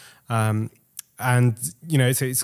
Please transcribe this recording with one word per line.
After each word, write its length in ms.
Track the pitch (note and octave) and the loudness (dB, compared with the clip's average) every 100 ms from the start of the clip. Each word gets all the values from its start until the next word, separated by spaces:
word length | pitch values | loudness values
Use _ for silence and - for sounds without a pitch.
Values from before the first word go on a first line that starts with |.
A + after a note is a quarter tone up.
| - - - | -20 -18 -4
um, 420 | A#2 A2 G#2+ A2 - _ - - - | -2 0 0 -4 -10 _ -20 -18 -6
and, 360 | B2+ B2 B2 A2 - - E3 | 0 4 2 0 -6 -12 -2
you 120 | D3 | 2
know, 100 | B2+ | 2
it's, 140 | C3+ | 0
it's, 200 | C3 C3 | -2 -4